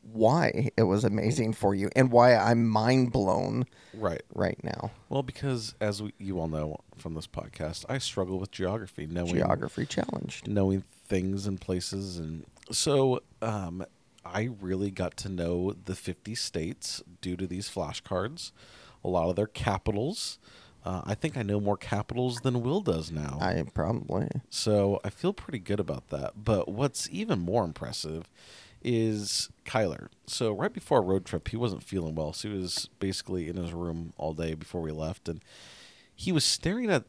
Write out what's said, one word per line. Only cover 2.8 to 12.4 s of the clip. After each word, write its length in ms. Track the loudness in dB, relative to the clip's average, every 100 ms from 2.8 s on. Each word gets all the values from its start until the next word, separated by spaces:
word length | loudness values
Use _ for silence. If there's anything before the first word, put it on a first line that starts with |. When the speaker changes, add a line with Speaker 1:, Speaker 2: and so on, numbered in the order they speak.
| 4 4 4
Speaker 1:
blown 520 | 4 4 4 2 0 -2 -6 -18
Speaker 2:
Right. 300 | -4 -2 -2 -6
Speaker 1:
right 300 | 0 0 0
now? 300 | -6 -6 -8 -10 -4
Speaker 2:
Well, 160 | -4
because 500 | -2 -4 -2 -2 -4 -4
as 200 | -2 -2
we, 120 | -6 -8
you 200 | -4 -2
all 80 | 0
know 300 | -2 -4 -6 -14 -14
from 180 | -10
this 120 | -8 -8
podcast, 580 | -10 -12 -8 -6 -6 -6
I 100 | -4
struggle 400 | -2 -2 -2 -2
with 140 | -6
geography, 540 | -4 -2 -2 -6 -10 -6
knowing 260 | -2 0
Speaker 1:
Geography 500 | 2 2 2 0 -4
challenged. 600 | -4 -2 -2 -4 -8 -8 -2
Speaker 2:
knowing 380 | 2 4 2 -2 -18 -2
things 380 | -2 0 -2 -4
and 140 | -6
places, 580 | -2 -4 -2 -6 -6 -8
and 260 | -8 -8